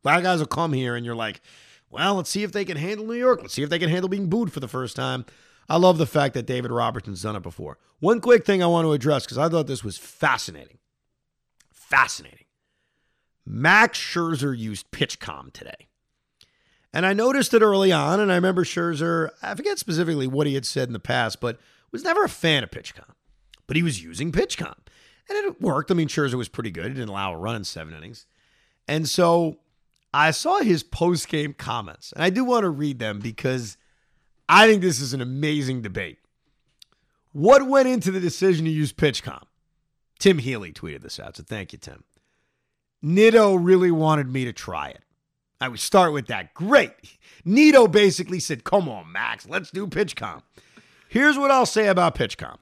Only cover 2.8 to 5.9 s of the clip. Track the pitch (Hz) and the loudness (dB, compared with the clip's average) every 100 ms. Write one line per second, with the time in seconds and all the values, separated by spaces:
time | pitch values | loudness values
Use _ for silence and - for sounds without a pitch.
2.8 | 170 208 220 240 254 247 - - 147 170 | -6 -8 -8 0 0 0 -2 -6 -4 -2
3.8 | 170 175 185 202 185 208 214 - 127 131 | 0 -2 -2 -4 -2 0 -2 -6 -8 -8
4.8 | 135 - 131 127 127 _ _ _ - 165 | -8 -6 -6 -6 -10 _ _ _ -2 4
5.8 | 185 | 4